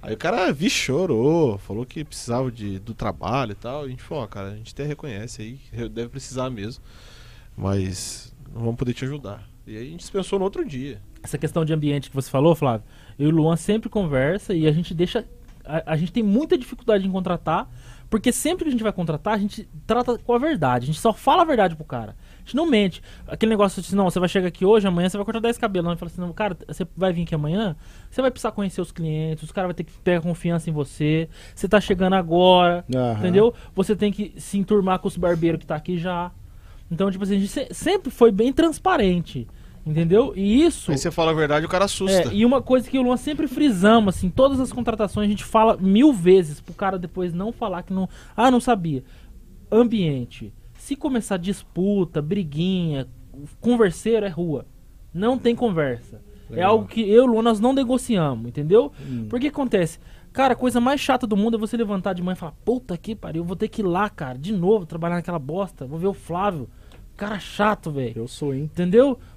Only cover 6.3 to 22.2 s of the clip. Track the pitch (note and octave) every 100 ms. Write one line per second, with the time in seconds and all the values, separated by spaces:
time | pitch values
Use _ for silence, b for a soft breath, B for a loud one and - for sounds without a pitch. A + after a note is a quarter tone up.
6.3 | B2+ B2+ B2 G2+ C3+ b b b b b
7.3 | b b - F#2+ G2 F#2 F#2 - - -
8.3 | - - A2+ A#2 A#2 B2+ A#2 C3 D3 A#2+
9.3 | G2+ - - - A2 B2+ E3 - G3 F#3
10.3 | G3 F#3+ F4+ D#4 C3+ C#3 G#2 - - -
11.3 | D3 D#3 F3 D#3 D#3+ D3 C#3+ - C3+ C3
12.3 | C3+ D3+ D#3+ C#3 A2+ - b b b C#3+
13.3 | D#3+ D#3 E3 - G#3+ A3+ G#3+ F3+ C3+ C3+
14.3 | F#3+ - F3+ D#3 D3+ F3+ E3+ F3+ A#3+ A3+
15.3 | - - - - D#3 - D#3 F3 - G#3+
16.3 | G#3 D#4 F4 B3 - - G#3 F#3+ F#3+ F#3
17.3 | E3+ - E3 C4 B B B B A3 B3
18.3 | A#3+ D4 F4+ D#4+ B3 A3 - E3 D3+ -
19.3 | G#3+ G3+ - G3+ D#3 - A3+ B3 A#3 -
20.3 | A#3+ D4 C4+ C#3+ B2 B2 D#3 A#3 G#3+ -
21.3 | F4 E4 C4 F#3+ D#3 D#3 B2+ G#2+ A#2